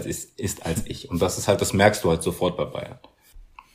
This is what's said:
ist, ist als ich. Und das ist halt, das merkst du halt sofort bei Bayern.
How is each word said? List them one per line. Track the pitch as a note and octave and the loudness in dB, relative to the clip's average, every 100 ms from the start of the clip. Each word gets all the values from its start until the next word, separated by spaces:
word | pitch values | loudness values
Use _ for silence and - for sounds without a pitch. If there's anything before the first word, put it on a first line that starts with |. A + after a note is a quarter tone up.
| - | 0
ist, | - - - | -8 -10 -8
ist | G2 - E2+ | -6 -6 -4
als | D#2+ - | -4 -4
ich. | - - | -8 -8
Und | E2+ | 0
das | F2+ - | 0 0
ist | - | 2
halt, | F#2+ | 2
das | G2 | 2
merkst | G2 G#2 G#2+ | 6 6 6
du | F#2+ | 2
halt | E2 | 2
sofort | F#2 F2 F2+ E2+ | 0 0 -2 0
bei | D#2 | -4
Bayern. | - - - - _ _ - - - - | -6 -10 -14 -20 _ _ -20 -20 -20 -20